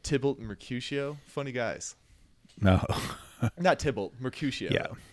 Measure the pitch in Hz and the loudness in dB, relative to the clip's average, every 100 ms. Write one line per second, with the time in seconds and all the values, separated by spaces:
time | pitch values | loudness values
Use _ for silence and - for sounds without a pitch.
0 | - 143 139 131 110 101 - 123 - 139 | 0 0 2 -2 -8 -12 -6 -6 -4 -4
1 | 139 147 - - 139 123 113 - - - | -4 -8 -10 -6 -4 -2 -2 -4 -8 -14
2 | _ - - - _ - 95 87 - - | _ -20 -20 -20 _ 2 6 6 4 -2
3 | - - - - 117 - 180 151 151 107 | -2 -8 -16 -4 -4 4 4 6 2 0
4 | 98 117 127 - 143 - 90 - - - | -4 -4 -6 -2 -4 -2 0 0 0 -8
5 | - | -12